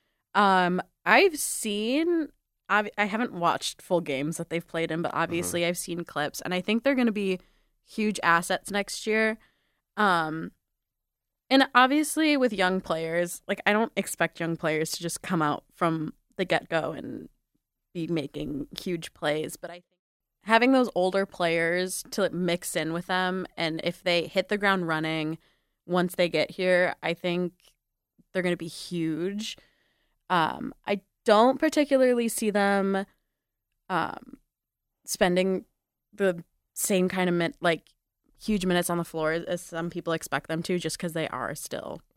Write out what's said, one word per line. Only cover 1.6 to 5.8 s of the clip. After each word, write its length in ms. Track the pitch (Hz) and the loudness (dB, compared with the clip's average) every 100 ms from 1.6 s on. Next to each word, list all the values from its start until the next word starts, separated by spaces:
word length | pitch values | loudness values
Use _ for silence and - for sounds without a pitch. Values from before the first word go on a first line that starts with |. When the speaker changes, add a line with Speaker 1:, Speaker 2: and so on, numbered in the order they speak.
| 214 208 220 285 339 330 285 _ _ _ - | -4 -2 0 0 2 0 -2 _ _ _ -2
Speaker 1:
I've, 180 | 208 208 - | 0 0 -2
I 60 | 208 | -2
haven't 280 | 214 240 | -2 -4
watched 480 | 180 170 101 - - | 0 0 0 -4 -10
full 180 | - 175 | -2 0
games 360 | 147 135 151 165 | 0 -2 -2 -4
that 140 | 165 | -6
they've 140 | 170 - | -6 -6
played 240 | 165 165 | -6 -4
in, 100 | 165 | -2
but 80 | 165 | -4
Speaker 2:
Mm-hmm. 100 | 147 | -2
Speaker 1:
obviously 440 | 165 170 175 175 170 | -2 -2 -4 -2 -2
I've 120 | |
seen 260 | 175 | -2